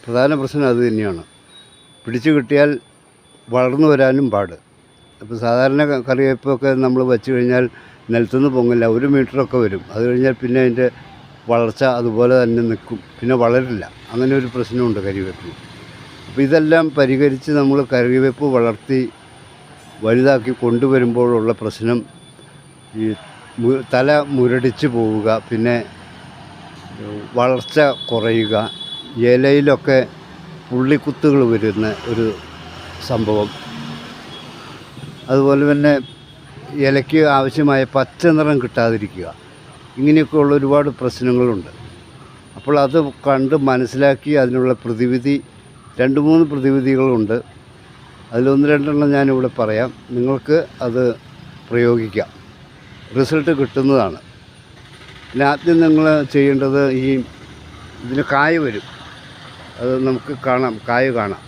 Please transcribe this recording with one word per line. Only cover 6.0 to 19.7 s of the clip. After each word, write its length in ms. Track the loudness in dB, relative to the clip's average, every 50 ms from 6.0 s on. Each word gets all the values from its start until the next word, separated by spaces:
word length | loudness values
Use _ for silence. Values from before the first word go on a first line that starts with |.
| -2 -2
കറിവേപ്പൊക്കെ 640 | 0 2 2 0 0 -2 -2 -4 -4 0 0 0 0 2 0
നമ്മൾ 160 | 0 2 0 2 2 0
വച്ച് 180 | -2 0 -2 -2
കഴിഞ്ഞാൽ 300 | 0 0 2 2 2 0 0 -4 -12 -20 -20 -20 -20 -8 -2 0
നിലത്തുനിന്ന് 380 | 0 0 0 0 0 0 2 2
പൊങ്ങില്ല, 280 | 2 2 2 2 2 2 2 2
ഒരു 100 | 0 0 2 2
മീറ്ററൊക്കെ 440 | 2 0 0 -2 -4 -4 -2 0 0 0
വരും. 180 | 0 -2 -6 -10 -10 -6
അത് 80 | -4 -2 -2
കഴിഞ്ഞാൽ 260 | 0 0 0 0 0 -2 -4
പിന്നെ 180 | -2 0 2 2
അതിൻ്റെ 220 | 2 2 2 -2 -2 -2 -6 -20 -20 -20 -20 -20 -20 -20 -20 -4 -2
വളർച്ച 320 | 0 0 0 -2 -2 0 0 0 0 0
അതുപോലെ 360 | -2 -2 0 2 2 4 4 4 2
തന്നെ 200 | 2 0 0 0 -2
നിൽക്കും, 280 | -4 -6 -6 -12 -12 -12 -14 -20 -18 -8
പിന്നെ 160 | -2 -2 0 2 2
വളരില്ല. 420 | 2 2 0 0 -2 -6 -8 -8 -12 -16 -20 -18 -10 -4
അങ്ങനെ 200 | -2 0 0 0 0
ഒരു 80 | -2 -4 -6
പ്രശ്നമുണ്ട് 460 | -8 -8 -6 -4 -2 -2 -2 -2 -4 -4
കറിവേപ്പിന്. 480 | -6 -6 -6 -8 -8 -10 -14 -16 -16 -18 -18 -20 -20 -20 -20 -20 -20 -20 -20 -20 -20 -20 -20 -20 -10
അപ്പോൾ 140 | -2 -2 0
ഇതെല്ലാം 380 | 2 2 2 4 4 2 2 2 0 0 0
പരിഹരിച്ച് 520 | 0 2 2 2 2 0 0 -2 -4 -2 0 2
നമ്മൾ 200 | 2 2 2 0 0 0 0
കറിവേപ്പ് 540 | 0 0 2 2 2 2 0 -2 -2 -4 0 0
വളർത്തി 440 | 0 0 0 -2 -6 -6 -4 -2 -2 -2 -4 -8 -16 -20 -20 -20 -20 -20 -20 -20 -20 -20 -20